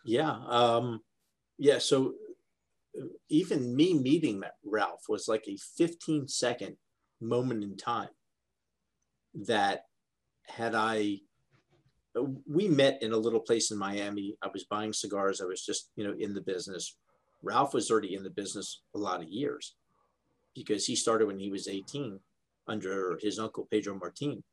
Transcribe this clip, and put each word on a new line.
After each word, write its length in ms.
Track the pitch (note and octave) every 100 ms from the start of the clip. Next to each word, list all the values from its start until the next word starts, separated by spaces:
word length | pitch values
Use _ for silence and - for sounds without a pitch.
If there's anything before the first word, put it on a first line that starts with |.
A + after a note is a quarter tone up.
Yeah. 320 | - A#2 D#3 A2+ A#2+
Um, 520 | A#2+ A#2+ A#2 B2 A2 - _ _ _ _ -
yeah. 200 | C#3+ B2
So 360 | - C3+ C3+ - - - _ _ _ _ _ - B2 - _
even 460 | D#3 F#3 D3+ B2
me 200 | B2+ F3+
meeting 480 | D#3 B2+ E3 D3 G2 F2+ -
Ralph 380 | G#2+ G#2 F#2 D#2+ -
was, 180 | G#2 -
like, 220 | A2 -
a 80 | G2+ - -
fifteen-second 1000 | E3+ E3+ - D3+ C3 - B2 A#2 F#2 - _ _ _ _
moment 440 | A2+ B2 B2+ A2+
in 120 | G2+ F#2+
time 340 | - A2+ G2 - _ _ _ _ _ _ _ _ _ _ _ - G#2
that 400 | G#2+ G2+ F#2 - _ _ _ _ _ -
had 300 | - A#2 A2
I, 420 | A2 A2 G#2 G2+ - _ _ _ _ _ _ _ _ A#2 C3+ C3+ -
we 220 | D3+ G3+
met 340 | C#3 C3+ C3+
in 100 | A2
a 40 | A2+
little 240 | A2+ A2+
place 320 | A2 A#2 -
in 60 | G#2+
Miami. 580 | G2 G2+ G2+ G2+ G2+ -
I 60 | F#2+
was 100 | G2
buying 300 | - G#2+ G#2+
cigars. 480 | G#2+ G#2 G2 G2 F#2+
I 60 | F#2
was 180 | F#2
just, 260 | - - - -
you 80 | G#2
know, 80 | G2+
in 180 | G#2
the 60 | G2
business. 560 | F2+ F2+ E2+ F2+ - - _ _ _ _
Ralph 320 | F#2+ A#2 C#3
was 160 | B2+ -
already 240 | A2+ G2
in 80 | F#2+
the 80 | F#2+
business 520 | F2 G2 G2+ F#2 - _
a 40 | -
lot 240 | G2 F2+
of 60 | E2+
years 460 | D3 C#3+ - - - _ _ _ _ _ _ _
because 320 | C3 - G2+ -
he 80 |
started 320 | A#2+ - A2 G#2
when 140 | G2
he 100 | G2
was 160 | G2 G2
eighteen 540 | G2 - C#3+ C3 G2 _ _ _ _ -
under 500 | A2 F#2 G2 F#2 D#2+
his 180 | G#2 F#2+
uncle, 280 | A2 - -
Pedro 280 | G#2+ G2+ G2
Martin. 460 | F2 - C#3+ G#2 -